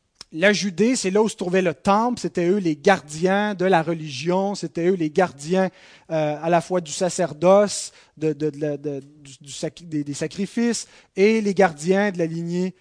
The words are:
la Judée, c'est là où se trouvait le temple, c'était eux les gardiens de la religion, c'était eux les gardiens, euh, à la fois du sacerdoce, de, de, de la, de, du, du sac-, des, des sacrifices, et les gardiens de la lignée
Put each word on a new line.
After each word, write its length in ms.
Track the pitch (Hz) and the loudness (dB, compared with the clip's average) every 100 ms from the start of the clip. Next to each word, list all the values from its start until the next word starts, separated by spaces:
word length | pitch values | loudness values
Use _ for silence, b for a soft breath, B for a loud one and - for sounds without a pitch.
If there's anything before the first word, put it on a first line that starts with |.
| _ - - | _ -20 -14
la 200 | 160 196 | 0 2
Judée, 440 | 185 196 165 226 262 | 2 0 0 0 2
c'est 160 | 185 | 0
là 100 | 202 | 2
où 60 | 214 | 0
se 80 | - | -2
trouvait 260 | 180 190 | -2 0
le 100 | 180 | 0
temple, 480 | - 202 202 247 240 | -2 2 2 2 -2
c'était 280 | 175 - 170 | -4 -2 0
eux 100 | 208 | 2
les 180 | 165 143 | 0 0
gardiens 800 | 190 190 147 151 185 196 208 | 2 2 0 -2 0 2 0
de 100 | 185 | 0
la 160 | 185 175 | 2 2
religion, 760 | 156 160 156 127 160 185 196 | 2 -4 -6 -8 -2 -2 -2
c'était 340 | 196 160 170 170 | -4 -8 -2 0
eux 60 | |
les 140 | 190 156 | 0 0
gardiens, 600 | 147 175 135 151 185 185 B B B B | 0 0 -2 -2 0 0 B B B B
euh, 260 | 160 151 151 | -2 -2 -2
à 80 | 165 | 0
la 100 | 170 | 0
fois 200 | - 180 | 2 -4
du 100 | 156 | -4
sacerdoce, 1040 | - 180 - 165 151 175 196 208 - - b b - | -4 -4 -2 -4 0 6 6 4 0 -10 b b -6
de, 140 | 156 | -4
de, 180 | 143 151 | -2 -4
de 100 | 143 | -4
la, 160 | 151 143 | -6 -6
de, 240 | 147 139 | -6 -10
du, 360 | 139 151 139 127 | -12 -20 -20 -20
du 120 | 143 | -18
sac-, 320 | - 160 - | -10 -10 -10
des, 200 | 170 151 | -8 -6
des 100 | 147 | -6
sacrifices, 760 | 139 156 - 196 233 233 220 - b b | -6 -8 -6 -6 -2 -2 -2 -8 b b
et 260 | - 208 226 | 2 2 4
les 140 | 202 | 0
gardiens 560 | 190 185 147 165 190 208 | 4 2 2 0 2 2
de 80 | 175 | 0
la 80 | 165 | -4
lignée 480 | 165 170 175 185 - | -4 -4 -2 -4 -6